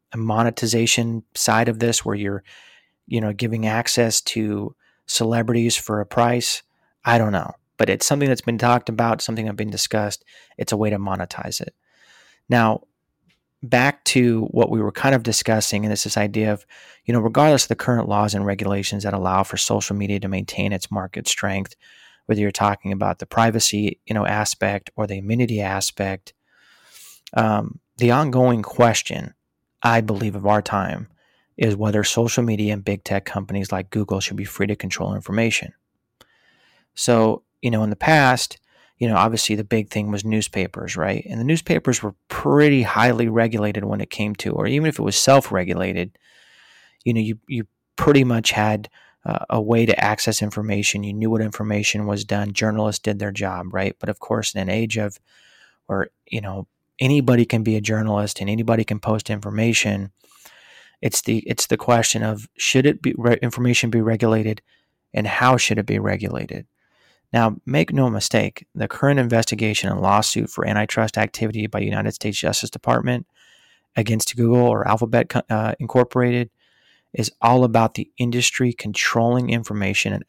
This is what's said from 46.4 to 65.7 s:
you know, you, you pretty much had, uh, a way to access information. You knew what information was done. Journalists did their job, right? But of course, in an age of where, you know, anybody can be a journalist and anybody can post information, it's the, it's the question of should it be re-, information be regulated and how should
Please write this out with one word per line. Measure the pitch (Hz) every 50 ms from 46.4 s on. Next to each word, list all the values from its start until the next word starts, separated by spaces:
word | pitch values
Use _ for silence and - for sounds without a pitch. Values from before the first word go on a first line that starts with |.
| _ _ _ _ _ _ _ _ _ _ _ _ _
you | 120 117
know, | 113
you, | 107 110 110 113 _ -
you | 131 117 107 - _ _ _ _ _
pretty | - - 151 147 139 131
much | 123 120 113 110 -
had, | - 107 107 107 107 104 107 - _ _ _ _ _ _ _
uh, | - - - - -
a | - 113
way | 107 107 117 113 117
to | 110 - - -
access | 104 107 - - 117 104 -
information. | 110 104 - 110 107 110 101 101 104 - - 104 101
You | 101 101
knew | 107 110 110
what | 113 110
information | 110 107 - - 107 107 104 104 104 - - 104 104
was | 101 101 101 101
done. | - 101 101 101 101 98
Journalists | - 110 110 107 110 107 107 104 -
did | - 107 104 101
their | 104 101
job, | 98 101 104 95 92 90 92 92 87
right? | 95 98 98 - -
But | - 107
of | 101 -
course, | - - 113 113 107 - -
in | 101
an | 95 92
age | 104 110 117 113 107
of | 110 104 104 - - _ _ _ _ _ _ _ _ _ _ _ _ _
where, | - 98 98 - - - _ _
you | _ - 110
know, | 101 98 95 98 - - _ _ _ _ _ -
anybody | 131 131 147 147 127 127 123 120 117
can | - 120 113 107
be | 110 110
a | 107
journalist | 104 110 110 107 110 110 104 104 104 101 - -
and | 98 101
anybody | 107 113 113 113 113 113 107
can | - 107 107
post | - 113 110 107 - -
information, | 107 104 104 104 104 107 113 117 110 - - 107 101 98 98 98 - _ _ _ - - _ - - _ _ - - - - _ _ _
it's | - - - -
the, | - 113 113 110 -
it's | - 117 - -
the | - -
question | - - - 120 117 113 - - 113
of | 110 110 110 107 110 - _
should | - - - - 131 135
it | 147 - -
be | - 127 -
re-, | - 113 120 117 -
information | 131 117 - 120 123 123 117 - - 117
be | 110 117
regulated | 110 113 113 107 120 113 110 110 107 110 110 - _ _ _ _ _ _ _ _ _ _ -
and | 107 107
how | 107 - - 123 127 131
should | 120 - -